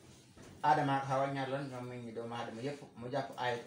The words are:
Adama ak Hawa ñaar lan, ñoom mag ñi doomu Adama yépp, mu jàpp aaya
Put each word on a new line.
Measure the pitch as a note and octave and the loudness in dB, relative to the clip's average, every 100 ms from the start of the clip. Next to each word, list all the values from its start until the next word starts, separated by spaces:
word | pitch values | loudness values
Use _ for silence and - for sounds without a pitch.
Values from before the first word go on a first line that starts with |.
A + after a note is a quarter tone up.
| - - - - - - | -20 -20 -20 -20 -18 2
Adama | C#3+ D3+ C#3 C#3 | 6 6 6 4
ak | C3+ | 2
Hawa | C3+ C#3 | 2 2
ñaar | C#3 B2+ | 0 0
lan, | C#3 C#3 | -2 -4
ñoom | B2+ B2 | -8 -8
mag | B2 | -8
ñi | A#2 | -8
doomu | A2+ A#2 | -6 -6
Adama | A#2+ A#2 A2+ | -4 -6 -4
yépp, | C3+ C#3+ - - | -6 -6 -10 -10
mu | B2 | -4
jàpp | C#3 - - | -2 -2 -2
aaya | B2+ A#2 | 0 0